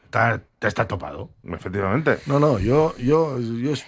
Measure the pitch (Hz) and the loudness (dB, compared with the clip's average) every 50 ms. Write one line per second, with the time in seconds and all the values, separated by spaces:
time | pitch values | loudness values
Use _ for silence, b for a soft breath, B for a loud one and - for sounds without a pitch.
0 | _ _ - 110 113 117 110 - - _ _ _ - 107 101 - 113 92 104 95 | _ _ 0 2 2 2 2 -2 -6 _ _ _ -4 -2 0 -2 -2 -2 -4 -6
1 | 80 71 71 80 - - - _ - 85 85 82 - 95 92 101 98 95 101 143 | -8 -10 -10 -12 -12 -14 -16 _ -12 -12 -12 -10 -8 -6 -4 -2 0 0 0 2
2 | 156 147 113 - - 139 139 143 147 151 131 101 95 110 131 151 156 160 - - | 2 2 0 0 0 0 2 4 4 4 2 2 2 2 4 4 2 2 0 -2
3 | 123 127 151 160 165 151 131 123 120 113 117 117 120 147 147 123 - | 0 2 4 4 2 0 -2 -4 -4 -4 -4 -4 -2 -2 -4 -4 -6